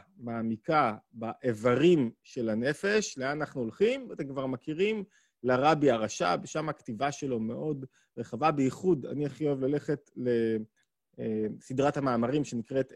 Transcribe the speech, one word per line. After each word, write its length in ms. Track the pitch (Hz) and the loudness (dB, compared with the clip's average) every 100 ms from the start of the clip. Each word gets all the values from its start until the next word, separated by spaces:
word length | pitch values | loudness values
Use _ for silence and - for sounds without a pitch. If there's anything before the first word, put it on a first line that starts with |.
| - - | -8 -14
מעמיקה, 800 | 120 117 113 113 - 156 120 107 _ | -8 -4 -4 -4 0 2 2 -2 _
באיברים 1000 | 113 113 - 127 104 123 123 170 165 117 - | -10 -8 -4 -2 0 2 6 6 6 2 -4
של 260 | - 131 113 | -12 -4 -2
הנפש, 680 | 107 131 151 196 214 202 - | 0 0 -2 0 0 -2 -4
לאן 200 | 131 151 | -6 -4
אנחנו 240 | 143 135 | -6 -4
הולכים, 500 | 113 - 214 269 247 | -4 2 2 2 -6
אתם 160 | - 139 | -8 -6
כבר 180 | 135 131 | -4 -4
מכירים, 580 | 127 - 156 208 220 196 _ _ _ | -4 -4 -2 0 -2 -6 _ _ _
לרבי 480 | 123 123 147 156 143 | 2 4 4 6 4
הרש"ב, 460 | 117 107 - 175 170 160 | 4 0 0 0 0 -2
שם 240 | 160 156 | -6 -6
הכתיבה 420 | - - 110 139 | -6 -8 -4 -4
שלו 280 | 139 139 117 | -4 -4 -4
מאוד 460 | 110 127 156 143 131 _ _ - | -4 -4 -4 -6 -8 _ _ -12
רחבה, 340 | 113 117 156 | -8 -2 0
בייחוד 540 | 147 131 - 185 151 - | 2 0 0 0 0 -2
אני 200 | 135 147 | -4 -6
הכי 220 | 139 147 | -2 -2
אוהב 160 | 139 | 0
ללכת 480 | 131 147 151 135 _ - | 0 -2 -2 -4 _ -4
ל-, 420 | 123 120 113 110 110 _ _ _ _ - | 0 2 2 0 -4 _ _ _ _ -8
אה, 260 | 117 107 107 - | -4 -2 -4 -6
סדרת 380 | - 131 139 143 | -6 0 2 2
המאמרים 460 | 139 117 120 151 | 0 2 2 0
שנקראת 500 | 139 120 - 135 131 | -2 -6 -2 -2 -2